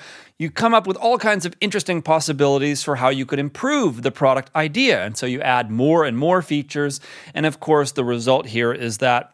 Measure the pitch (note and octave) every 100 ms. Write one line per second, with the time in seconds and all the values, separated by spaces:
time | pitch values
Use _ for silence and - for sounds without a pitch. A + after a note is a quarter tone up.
0 | - - - - D#3+ - A3+ A3+ F#3+ F#3+
1 | A3+ B3 G#3+ G#3 E3 - G#3 G3 - E3+
2 | D3+ D#3+ D3+ C#3+ C#3+ C#3 C#3+ C#3 - C3+
3 | B2+ C3+ C3 C#3 C#3 - B3+ D4 G3+ A#2
4 | C3 - C#3 C3 C3 D#3+ D#3 E3 C4 B2+
5 | G2 A2 B2+ B2 C3+ B2 A2+ A2+ C#3 E3
6 | D3+ A#2 D#3 F3+ D#3 D3 C#3 D3 C#3+ C#3
7 | - - - D3+ D#3 D3+ - D3+ C3+ -
8 | B2 A#2+ A#2 C3 B2 A#2 A#2 A#2+ A#2+ G#2
9 | B2+ B2 -